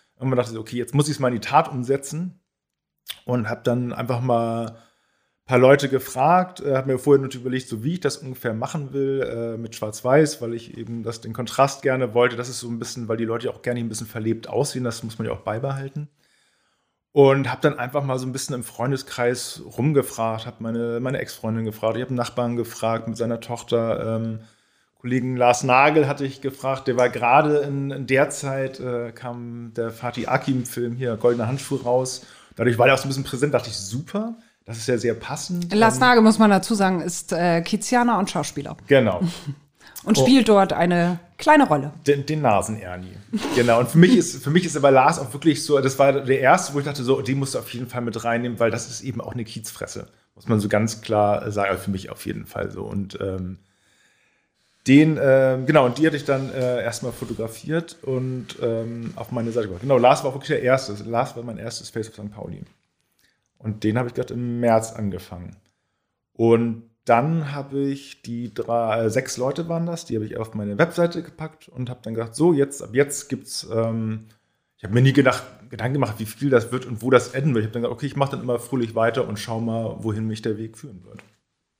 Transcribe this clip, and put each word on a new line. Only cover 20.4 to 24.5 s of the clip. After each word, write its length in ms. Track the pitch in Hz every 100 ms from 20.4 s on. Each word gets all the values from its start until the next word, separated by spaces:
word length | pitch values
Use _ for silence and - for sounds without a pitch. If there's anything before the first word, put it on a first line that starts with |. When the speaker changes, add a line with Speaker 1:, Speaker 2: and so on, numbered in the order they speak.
| 120
Speaker 1:
hab 160 | -
meine, 380 | 113 117 117 117
meine 180 | 127 139
Ex-Freundin 480 | - - 113 113 110
gefragt, 300 | 104 110 113
ich 80 |
hab 60 | 123
einen 80 | 123
Nachbarn 400 | 120 - 120 120
gefragt 500 | 113 - 113 113 117
mit 100 | 107
seiner 220 | 117 117
Tochter, 800 | - 120 - 117 113 107 113 113
ähm, 240 | 113 110 110